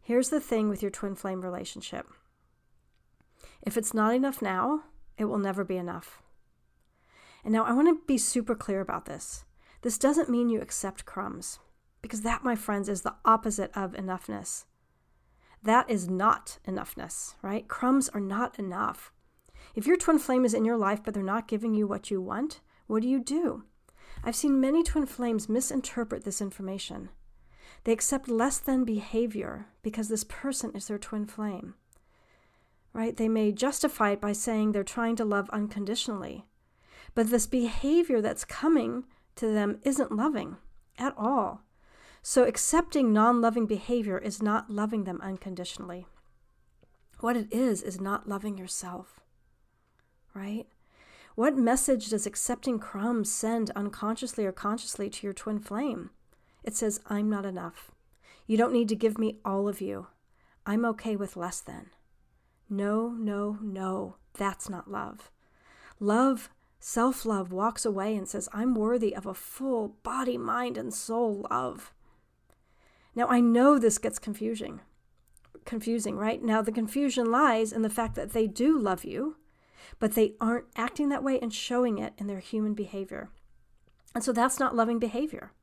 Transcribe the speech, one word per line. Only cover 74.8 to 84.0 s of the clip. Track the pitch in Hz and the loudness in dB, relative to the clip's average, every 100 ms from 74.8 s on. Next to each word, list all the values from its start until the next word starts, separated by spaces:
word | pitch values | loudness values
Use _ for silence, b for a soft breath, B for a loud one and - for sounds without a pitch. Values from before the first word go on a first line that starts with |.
| - _ _ _ _ _ _ - | -18 _ _ _ _ _ _ -20
confusing, | - 226 220 233 214 208 | -8 -6 -2 -2 -2 -2
right? | 214 233 | -2 0
Now, | 233 220 | 2 2
the | 220 | 2
confusion | 226 220 269 285 254 233 | 0 -2 2 2 2 2
lies | 233 262 226 220 | 6 6 6 2
in | 220 | 2
the | 220 | 0
fact | 214 226 220 | 0 -4 -4
that | - | -4
they | 233 220 | 0 0
do | 202 254 311 | 2 4 4
love | 208 185 | 2 -2
you, | - - 285 311 _ B B B B B | -4 -4 -4 -6 _ B B B B B
but | 220 | 0
they | 214 214 214 | 4 4 4
aren't | 226 240 - - | 0 0 -4 -6
acting | 233 - 294 | -6 0 0
that | 277 | 2
way | 269 262 | 2 0
and | 240 | 0
showing | 214 - 247 247 208 | -6 -2 2 2 0
it | 214 - | -4 -6
in | 202 | -6
their | 196 | -6
human | - 220 214 | -4 -2 0
behavior. | 208 190 202 190 - - - - - _ _ _ _ | -2 -4 -6 -8 -10 -12 -16 -20 -20 _ _ _ _